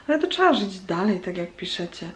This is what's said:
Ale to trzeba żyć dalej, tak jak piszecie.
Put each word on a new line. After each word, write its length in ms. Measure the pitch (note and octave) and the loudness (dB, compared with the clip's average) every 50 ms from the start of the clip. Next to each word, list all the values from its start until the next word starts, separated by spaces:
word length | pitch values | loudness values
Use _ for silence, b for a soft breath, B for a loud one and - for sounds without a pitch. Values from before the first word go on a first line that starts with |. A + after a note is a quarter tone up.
| B - | B 0
Ale 100 | D4+ D#4 | 0 2
to 80 | E4+ | 2
trzeba 260 | F4+ - - F#4 F4 | 0 2 4 4 6
żyć 280 | C4+ G#3 G3+ G3 - - | 6 4 2 -2 -6 -8
dalej, 400 | - - E3+ F3 G3 G#3+ G3 F3+ | -6 -4 -2 2 2 2 2 0
tak 160 | - F#3+ F3+ | -2 -4 -4
jak 140 | F3+ E3+ F3 | -4 -6 -6
piszecie. 560 | - - F#3 - - - F3 F3 - - E3+ E3+ - | -8 -10 -8 -6 -6 -6 -6 -6 -8 -10 -12 -14 -14